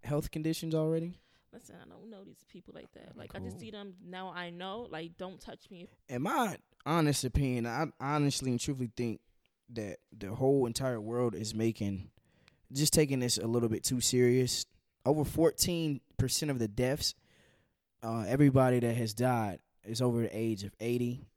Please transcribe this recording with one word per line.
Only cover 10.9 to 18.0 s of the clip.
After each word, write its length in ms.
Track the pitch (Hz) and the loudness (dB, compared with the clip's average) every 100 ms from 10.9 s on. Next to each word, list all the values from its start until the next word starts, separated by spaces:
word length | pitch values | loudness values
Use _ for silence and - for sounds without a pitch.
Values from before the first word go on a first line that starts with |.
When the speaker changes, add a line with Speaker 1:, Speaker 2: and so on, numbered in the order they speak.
| 120 | -2
Speaker 1:
world 340 | 107 120 123 | -4 0 0
is 200 | 92 107 | 0 -6
making, 560 | 110 113 110 101 98 - _ _ _ _ _ _ | 0 0 0 -2 -4 -8 _ _ _ _ _ _
just 200 | 131 151 | 0 2
taking 260 | - 147 135 | 4 4 2
this 160 | 123 - | 0 0
a 80 | 113 | 2
little 220 | 117 117 | 2 2
bit 160 | 110 | 0
too 160 | - 127 | 0 0
serious. 640 | 120 123 123 127 127 - - _ _ _ | 2 4 6 6 2 -2 -6 _ _ _
Over 200 | - 151 | 0 2
fourteen 760 | 139 - 165 - - 170 160 139 _ - | 2 4 4 4 0 0 -2 -2 _ -2
percent 340 | 131 - 151 | 0 0 -2
of 80 | 131 | 0
the 100 | 113 | -2
deaths, 460 | 104 127 147 - - _ _ _ _ _ _ _ _ | 0 0 0 -2 -6 _ _ _ _ _ _ _ _